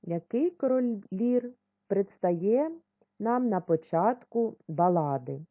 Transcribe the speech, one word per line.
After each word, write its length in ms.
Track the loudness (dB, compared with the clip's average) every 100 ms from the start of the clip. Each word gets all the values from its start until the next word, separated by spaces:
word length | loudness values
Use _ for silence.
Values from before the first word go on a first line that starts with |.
який 480 | -4 -6 -4 -2 -2
король 500 | -2 0 0 0 -4 -8
Лір 400 | -2 0 0 -2 -16 _ _ _
предстає 840 | -2 -2 _ -2 0 2 2 0 -6 _ _ _ _
нам 300 | -2 0 0
на 120 | -2
початку 960 | 0 -2 2 2 2 0 -6 -4 -4 -6 -10
балади. 800 | 0 2 4 0 -2 -6 -12 -14